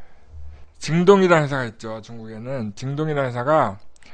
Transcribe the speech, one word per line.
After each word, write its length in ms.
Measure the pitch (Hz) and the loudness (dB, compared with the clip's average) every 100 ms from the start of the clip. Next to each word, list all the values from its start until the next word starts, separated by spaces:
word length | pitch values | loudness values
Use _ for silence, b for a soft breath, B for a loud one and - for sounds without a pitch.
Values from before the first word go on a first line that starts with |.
| b b b b - - - - | b b b b -12 -14 -18 -10
징동이라는 640 | - 160 180 196 185 165 | -2 2 6 8 8 6
회사가 220 | 143 139 120 | 4 -2 -4
있죠, 360 | - 110 113 | -8 -10 -10
중국에는. 720 | 104 117 110 110 120 135 107 101 | -12 -14 -12 -12 -8 -6 -6 -6
징동이라는 540 | 131 143 156 143 131 | -6 -4 -2 -2 -2
회사가 500 | 120 127 156 120 98 - - b | -2 2 2 2 -2 -14 -16 b